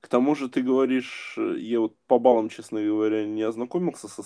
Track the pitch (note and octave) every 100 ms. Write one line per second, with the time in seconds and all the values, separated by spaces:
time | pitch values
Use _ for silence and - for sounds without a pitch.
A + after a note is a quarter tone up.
0 | - B2 C3+ D3 C3+ C3+ B2+ C3 C3 C3
1 | B2 - - - G#2+ F2 A2 A#2 A2 _
2 | _ B2 B2 A#2+ A2 - A2 A2 G#2+ G#2+
3 | G#2+ G#2+ G#2+ G#2+ A2 A2+ B2 F3+ F3+ -
4 | G#2 -